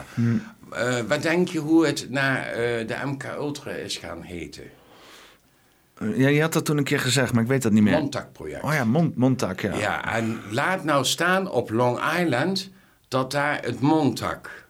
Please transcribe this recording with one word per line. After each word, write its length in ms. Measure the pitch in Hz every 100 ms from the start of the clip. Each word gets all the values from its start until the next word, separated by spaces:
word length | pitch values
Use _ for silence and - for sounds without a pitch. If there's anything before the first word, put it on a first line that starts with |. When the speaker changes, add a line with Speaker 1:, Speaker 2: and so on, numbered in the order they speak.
| -
Speaker 1:
Hmm. 280 | - 117 113 - - -
Speaker 2:
Eh, 220 | 78 123 123 113
wat 140 | 147
denk 260 | 160 170 175
je 100 | 160
hoe 280 | 147 165 151
het 200 | 139 -
naar, 360 | 131 135 123 62
eh, 400 | 95 120 117 113
de 100 | 117
M 120 | 131 139
K 80 | 123 85
Ultra 320 | 143 143 107
is 260 | 82 78 -
gaan 260 | 85 85
heten? 420 | 85 87 76 - 62 - - - - - - _ _ _ _ _ _
Speaker 1:
Eh, 240 | - 110 113
ja, 100 | 135
je 120 | 147
had 120 | 160
dat 120 | 160
toen 120 | 151 147
een 60 |
keer 160 | 143 143
gezegd, 320 | 127 127 120
maar 100 | 120
ik 60 | 113
weet 140 | 135
dat 100 | 117
niet 100 | 107
meer. 160 | 104 90
Speaker 2:
Montauk-project. 640 | 147 101 - - 76 71
Speaker 1:
Oh 100 | 135
ja, 120 | 151
Mon-, 280 | 113 143 160 -
Montauk, 440 | 131 123 101 92
ja. 140 | 104 76
Speaker 2:
Ja, 380 | 104 80 -
en 260 | 113 113 113 104
laat 340 | 110 160 185
nou 200 | 147 143
staan 460 | 127 - 170 185 190
op 200 | 120 110
Long 300 | 110 123 120 147 165
Island 520 | 170 123 170 190 - - _ _ -
dat 220 | 131 131
daar 280 | 143 147 139
het 160 | - 113
Montauk 840 | 139 160 135 110 95 80 - - -